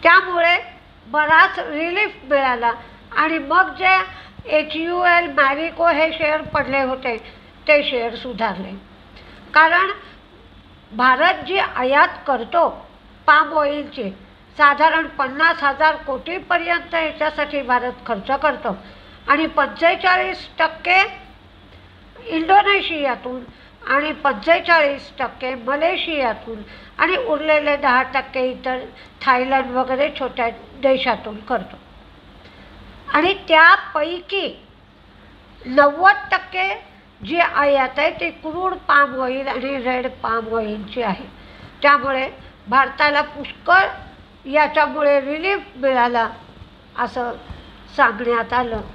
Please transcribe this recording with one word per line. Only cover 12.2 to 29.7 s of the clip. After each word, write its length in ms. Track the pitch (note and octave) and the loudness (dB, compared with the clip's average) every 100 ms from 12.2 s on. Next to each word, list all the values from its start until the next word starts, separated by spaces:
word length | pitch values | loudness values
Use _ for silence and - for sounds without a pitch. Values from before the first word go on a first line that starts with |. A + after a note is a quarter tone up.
| - | -4
करतो 400 | C4 A#3 E4+ D#4 - - - - - - | -4 -2 0 0 0 -18 -20 -20 -8 4
पाम 260 | D4 D4+ | 4 4
ऑइलची 560 | D#4 D4 D4 C#4+ - G3+ F#3+ - - - - | 0 0 -2 -8 -8 -10 -10 -20 -20 -20 2
साधारण 500 | D4 C#4+ D#4 D#4+ D#4 | 4 6 4 2 -2
पन्नास 560 | - C4 C4+ E4 D#4+ | -4 -6 0 0 2
हजार 320 | C#4+ C4+ D#4 D4+ | -2 2 2 2
कोटीपर्यंत 960 | - C4 - F4 - F4 E4+ E4+ E4 | -6 -8 -6 -10 -2 -2 0 -4 -2
याच्यासाठी 680 | E4+ D#4+ D4 D4+ D4+ D4 D4 | -4 -4 -2 -4 -2 -4 -4
भारत 440 | B3 B3 B3 - - | 0 0 -2 -8 -6
खर्च 240 | A3 F#3+ C4+ | -6 -4 -2
करतो 340 | D4+ B3+ A#3+ G3 - - - - - | 0 -2 -6 -6 -10 -20 -20 -18 0
आणि 180 | C#4+ D#4 | 0 0
पंचेचाळीस 1000 | D#4 C4+ - E4 F#4 F#4 F#4 F#4 F#4 - - | 0 -2 2 0 2 2 2 0 -6 -12 -2
टक्के 420 | D#4+ D#4+ - F#4 G4 - - - - - - - - - - - A#4+ | -2 -2 0 2 2 -2 -20 -20 -20 -20 -20 -20 -20 -20 -20 -20 -6
इंडोनेशियातून 1120 | E4 D#4+ G4 G4+ G4+ - E4 C#4 A3+ B3 B3+ A#3+ - - - - | -4 4 4 6 0 0 -4 -4 -4 -8 -12 -14 -20 -20 -18 -2
आणि 240 | C4+ D4+ | -2 0
पंचेचाळीस 1000 | D4+ C#4+ A3 G3 E4+ E4+ E4 D4 C#4 - - | -2 -2 -2 2 2 4 4 4 -2 -10 -8
टक्के 340 | B3+ - B3+ C4 | -8 -6 -10 -8
मलेशियातून 1040 | A3+ C#4+ E4 F#4 - D#4 B3+ G#3 A#3 A3 G#3 - - - | -4 -2 0 -2 -4 -2 -2 -4 -10 -14 -14 -20 -20 -2
आणि 180 | D#4+ F#4 | -2 0
उरलेले 580 | A#4+ D4 D#4 D4+ D4 C#4+ | -2 -2 2 0 2 0
दहा 240 | C#4+ B3 B3+ | 2 2 0
टक्के 320 | C4 C4 C4 B3+ | -4 -4 -4 -4
इतर 300 | A#3+ - B3+ C4 - - - | -4 -6 -6 -8 -18 -20 -8
थायलंड 500 | - B3 B3+ C4+ C4 | 0 0 2 0 0